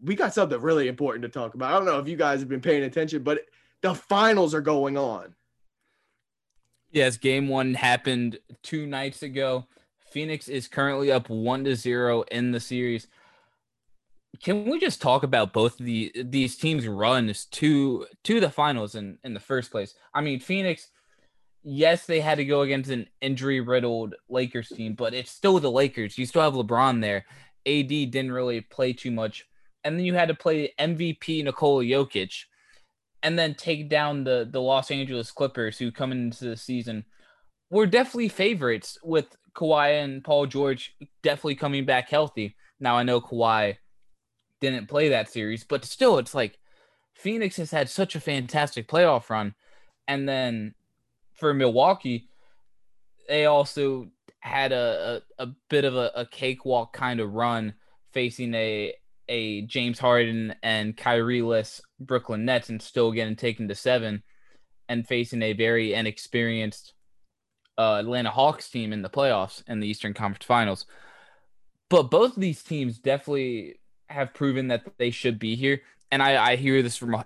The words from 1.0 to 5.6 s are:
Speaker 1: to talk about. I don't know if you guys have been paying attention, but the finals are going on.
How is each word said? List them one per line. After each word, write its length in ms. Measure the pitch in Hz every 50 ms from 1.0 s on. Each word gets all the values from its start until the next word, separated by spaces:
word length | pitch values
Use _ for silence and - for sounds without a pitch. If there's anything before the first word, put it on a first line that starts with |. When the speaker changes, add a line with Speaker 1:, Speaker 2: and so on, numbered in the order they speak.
| 147 135 113 120 120
Speaker 1:
to 60 | 117
talk 240 | - 131 117 110 -
about. 180 | 127 127 135
I 40 | 170
don't 100 | 196 190
know 140 | 180 151 143
if 80 | 139
you 100 | 156 170
guys 220 | 156 160 143 143 139
have 100 | 139 127
been 120 | 135 127
paying 220 | 123 165 151 143 135
attention, 380 | 127 123 165 160 151 156 143
but 200 | 123 147 147 147 - _ _ _ _ _ _ _
the 120 | - 185 170
finals 600 | 143 - - 202 202 220 226 214 196 175 151 160
are 60 | 156
going 360 | 139 151 151 139 139 139 139
on. 380 | 139 139 120 107 90 92 92 - _ _ _ _ _